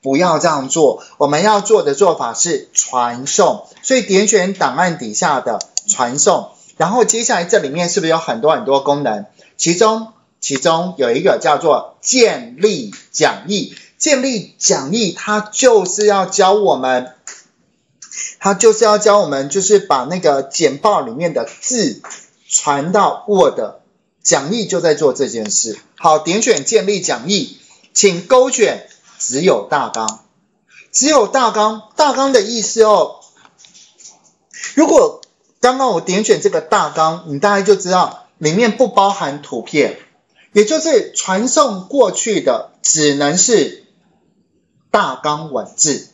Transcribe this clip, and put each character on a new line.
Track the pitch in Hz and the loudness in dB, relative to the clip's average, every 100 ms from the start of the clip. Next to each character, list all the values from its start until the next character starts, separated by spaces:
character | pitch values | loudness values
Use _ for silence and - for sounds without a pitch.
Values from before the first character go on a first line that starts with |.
不 | 135 139 | 0 2
要 | 180 156 | 4 2
这 | 165 | 0
样 | 151 131 | -2 -2
做。 | 165 147 - - - | 2 2 2 -10 -4
我 | 147 | 0
们 | 147 | 2
要 | 208 208 | 2 2
做 | 196 214 | 2 2
的 | 147 | 2
做 | 139 196 | 2 2
法 | 156 123 | 0 -4
是 | 113 175 147 - | -4 -2 -4 -4
传 | - - 127 120 120 135 | -6 -4 -2 -2 -4 -6
送， | - 175 113 - - | 2 2 0 -10 -14
所 | - 262 | -2 -2
以 | |
点 | 190 190 214 | 2 0 2
选 | 220 180 | 2 0
档 | 196 143 131 | -2 -4 0
案 | 180 156 | -2 -2
底 | 117 | -8
下 | 104 175 139 | -4 -2 -2
的 | 123 104 - - - | -4 -6 -8 -12 -6
传 | - 123 135 | -4 -2 0
送， | - 160 104 - _ _ | 2 2 -2 -20 _ _
然 | 165 | -2
后 | 233 | 0
接 | 220 226 | 0 0
下 | 233 | -2
来 | 208 | -2
这 | 175 208 | 0 0
里 | 147 | 0
面 | 151 175 | -4 -4
是 | 196 | -2
不 | 160 | 0
是 | |
有 | 165 | -2
很 | 165 113 | -2 -2
多 | 147 | 0
很 | 147 | 0
多 | 113 135 | 0 0
功 | 139 143 | 0 -2
能？ | 135 104 101 _ _ _ | -2 -4 -8 _ _ _
其 | - | -2
中， | 175 220 220 220 _ _ _ | 2 2 2 -8 _ _ _
其 | - 139 | -8 -2
中 | 170 165 180 175 | 0 0 -2 -2
有 | 123 | -2
一 | 123 | 0
个 | 175 120 | 0 0
叫 | 160 147 | 0 0
做 | 160 127 - _ | 2 0 -2 _
建 | - 262 220 151 117 127 | -4 2 2 2 -10 -2
立 | 208 175 110 - _ | -2 -2 -8 -16 _
讲 | - 147 98 - | -2 0 -2 -6
义。 | 202 135 - - _ | -6 -6 -12 -20 _
建 | - 269 | 0 0
立 | 262 233 156 _ | 0 -4 -8 _
讲 | - 170 135 | -2 -2 -2
义， | 214 208 | -2 -2
它 | - - 208 | -4 -4 -4
就 | 208 - 254 220 | -4 0 4 4
是 | 180 - 208 | 2 0 2
要 | 196 | 2
教 | 185 190 190 | 0 2 2
我 | 208 196 135 | 4 2 0
们， | 127 127 127 _ - - _ _ _ _ _ _ - - - - | 0 -2 -4 _ -20 -20 _ _ _ _ _ _ -20 -14 -14 -6
它 | 196 | -2
就 | 196 226 | 2 4
是 | 214 | 4
要 | 226 208 | 2 4
教 | 214 202 | 4 4
我 | 170 | 2
们， | 139 139 | -4 -4
就 | 196 | -2
是 | - 208 | 2 2
把 | 190 139 | 2 -2
那 | 127 180 | 0 -2
个 | 175 143 | 0 0
简 | - - 151 139 | -2 0 0 0
报 | 214 196 | 0 0
里 | 131 | -2
面 | 120 170 | -6 -4
的 | 135 113 - | -4 -6 -10
字 | - 254 170 101 - - - _ _ | -6 -2 -2 -4 -16 -20 -20 _ _
传 | - - 143 151 | -4 -2 -2 0
到 | 208 185 - - | 2 2 -2 -2
Word， | 196 151 - 107 - _ _ _ _ | 2 2 2 -8 -10 _ _ _ _
讲 | - 156 139 | -2 -2 0
义 | 233 185 | -6 -4
就 | 180 | -2
在 | 160 | 0
做 | 147 147 | 2 0
这 | 127 127 | 0 -4
件 | 113 104 | -4 -4
事。 | - 117 104 _ _ | -4 -4 -10 _ _
好， | 170 156 | 2 2
点 | 156 196 | 0 -2
选 | 247 208 | 0 -2
建 | 135 220 190 | 0 -2 0
立 | 202 | -4
讲 | 160 127 131 | -4 -6 -4
义， | 202 135 - _ _ _ | -4 -4 -12 _ _ _
请 | - 202 170 180 | 0 0 0 2
勾 | 254 262 | 4 4
选 | 254 190 113 - _ _ - | 2 0 0 -10 _ _ -12
只 | - 131 | -6 -2
有 | 175 123 - | 0 0 0
大 | 147 120 | -4 -4
纲。 | 117 110 - _ _ _ _ _ - _ | -6 -8 -8 _ _ _ _ _ -20 _
只 | - 277 | -4 2
有 | 294 202 | 2 2
大 | 269 240 | 0 0
纲， | 214 214 220 - - | 0 -2 -2 -14 0
大 | 302 | 0
纲 | 254 269 | 2 2
的 | 254 | 2
意 | 202 240 | 0 -4
思 | 196 226 | -6 2
哦， | 220 202 151 - _ _ _ _ _ - _ _ - _ _ _ _ - - | 4 4 2 -4 _ _ _ _ _ -20 _ _ -20 _ _ _ _ -16 -6
如 | - 302 | 0 4
果 | 320 160 - - _ _ _ | 4 4 -2 -20 _ _ _
刚 | 247 262 | 0 2
刚 | 262 | 0
我 | 175 | 0
点 | 165 185 | -2 -2
选 | 214 175 | 2 2
这 | - | 2
个 | 170 | -2
大 | - 208 156 | -2 0 0
纲， | 143 160 170 170 | 0 0 -2 -8
你 | 143 | -2
大 | 202 202 | 0 0
概 | |
就 | 196 | 2
知 | 190 180 | 2 2
道 | 185 170 - - _ | 0 0 -4 -20 _
里 | 151 | -2
面 | 170 240 - | 2 0 2
不 | 247 | 0
包 | - 196 | 2 2
含 | 196 160 143 | 0 -6 -8
图 | - 123 | -10 -10
片， | - 156 117 - - _ _ _ _ | -4 0 0 -2 -20 _ _ _ _
也 | 208 214 | 0 2
就 | 311 | 2
是 | 320 262 - | 2 0 0
传 | - - 190 247 | -8 -4 -2 0
送 | 311 277 196 185 | 0 0 -2 -6
过 | 277 214 | 2 2
去 | - - 190 | 0 -2 -2
的 | 135 113 - _ | 0 -2 -6 _
只 | - - 147 | -2 2 2
能 | 143 143 175 | 2 0 0
是 | - 220 127 - _ _ _ _ _ _ _ _ _ _ _ | 2 2 0 -6 _ _ _ _ _ _ _ _ _ _ _
大 | 214 170 131 | -2 -2 -4
纲 | 151 151 160 | -6 -6 -6
文 | 123 98 | -10 -10
字 | - 147 123 - | -6 -4 -4 -8